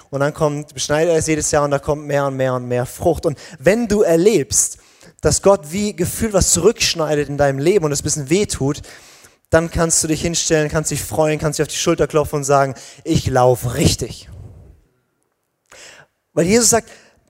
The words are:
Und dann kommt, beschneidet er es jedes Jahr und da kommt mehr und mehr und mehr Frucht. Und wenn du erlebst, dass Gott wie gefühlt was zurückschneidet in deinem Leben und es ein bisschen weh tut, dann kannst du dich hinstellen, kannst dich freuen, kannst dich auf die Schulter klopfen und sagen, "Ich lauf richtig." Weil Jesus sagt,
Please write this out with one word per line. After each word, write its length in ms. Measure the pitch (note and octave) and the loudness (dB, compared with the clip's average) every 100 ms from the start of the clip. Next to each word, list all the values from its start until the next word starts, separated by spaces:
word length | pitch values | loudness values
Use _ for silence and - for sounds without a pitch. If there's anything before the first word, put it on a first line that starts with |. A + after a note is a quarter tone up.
| - | -10
Und 100 | C#3 | -2
dann 140 | C#3+ | -2
kommt, 400 | C#3+ D#3 D3 - | 0 -2 -2 -10
beschneidet 380 | B2+ - D3+ E3+ | -10 -2 0 2
er 80 | D#3+ | 0
es 80 | D#3 | 0
jedes 240 | D3+ - | -2 0
Jahr 120 | D3+ | 0
und 80 | C#3+ | 2
da 80 | C#3+ | 0
kommt 260 | - D3 D3 | -2 -4 -2
mehr 200 | C#3+ C#3 | -2 -2
und 100 | C3 | 0
mehr 180 | C3 | -2
und 140 | B2+ B2 | -2 -2
mehr 180 | B2 A#2+ | -4 -4
Frucht. 400 | - F3+ D3+ E3 | -2 -2 0 -2
Und 120 | C3+ - - | -4 -12 -2
wenn 280 | C3+ A3 A3+ | 2 2 0
du 140 | G#3 | 2
erlebst, 760 | E3+ E3 G3+ G3 C3 - - - _ _ - _ | 4 4 4 2 0 -2 -2 -4 _ _ -20 _
dass 200 | D#3 - | -2 2
Gott 300 | F#3+ G3 D3 | 4 2 0
wie 240 | F#3+ G#3 D#3+ | -6 -4 -4
gefühlt 380 | F3+ - A3+ | -6 -4 0
was 180 | G3 - | 0 2
zurückschneidet 800 | F3+ F3+ - - E3 D3+ D3+ C#3+ | 2 2 2 -2 -2 -2 -2 -2
in 80 | C#3+ | 0
deinem 220 | C#3+ C3+ | 0 2
Leben 260 | D#3 G3+ D#3 | 2 2 0
und 60 | |
es 100 | C#3 | -2
ein 20 | |
bisschen 260 | D#3 D#3 C3+ | -4 -6 0
weh 160 | F#3 - | 0 0
tut, 360 | - C3+ D3+ - - - - - _ - | -2 -4 -4 -10 -20 -20 -20 -20 _ 0
dann 220 | D#3+ E3 | 0 0
kannst 320 | E3+ E3 - | -2 0 0
du 40 | D#3+ | -2
dich 140 | D3+ | -2
hinstellen, 480 | E3+ E3 - D#3+ D3+ | -2 -4 0 0 2
kannst 220 | D#3+ D3+ | -2 -4
dich 100 | D3 | -6
freuen, 380 | - - D#3 D3+ | -6 0 0 0
kannst 200 | D#3 D3 | -2 -2
dich 40 | |
auf 80 | D3 | -4
die 60 | - | -2
Schulter 300 | F3+ D#3+ D3+ | -2 0 0
klopfen 300 | D#3 C#3+ D3 | 0 0 -4
und 60 | |
sagen, 320 | C3+ C#3 C3+ B2+ - - | 2 2 2 -4 -16 -18
"Ich 240 | D#3+ E3 - | -2 -2 0
lauf 460 | B2+ B2 B2 B2 | 2 4 2 -2
richtig." 560 | B2+ - - A#2 - - - - - - - _ _ _ _ _ _ _ _ _ - - - - _ _ | 0 0 0 -6 -12 -18 -20 -20 -20 -20 -20 _ _ _ _ _ _ _ _ _ -20 -20 -20 -20 _ _
Weil 120 | D#3 F3 | -2 2
Jesus 240 | A3+ A3+ | 2 4
sagt, 200 | A3+ - - _ _ _ | 2 -2 -20 _ _ _